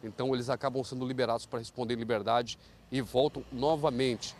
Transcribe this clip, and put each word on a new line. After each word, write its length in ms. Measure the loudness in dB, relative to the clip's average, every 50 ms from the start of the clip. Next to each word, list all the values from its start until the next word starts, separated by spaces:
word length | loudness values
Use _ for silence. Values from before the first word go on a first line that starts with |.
| -10
Então, 320 | -12 -6 -4 -2 0 0
eles 140 | 0 0 0
acabam 340 | -2 0 0 -2 0 0 -4
sendo 220 | -4 -4 -4 -4
liberados 400 | -4 0 0 2 2 2 0 -2
para 120 | -4 -6 -6
responder 360 | -8 -8 -4 -4 -2 -2 0
em 40 | -2
liberdade 600 | 0 0 0 0 2 4 4 2 2 0 -6 -12 -12 -20 -20 -20 -12 -4
e 100 | -2 -2
voltam 440 | -2 2 2 2 2 2 2 -4 -10 -8 -4
novamente 800 | 0 2 2 2 4 2 0 2 2 2 2 2 0 -4 -10 -12 -12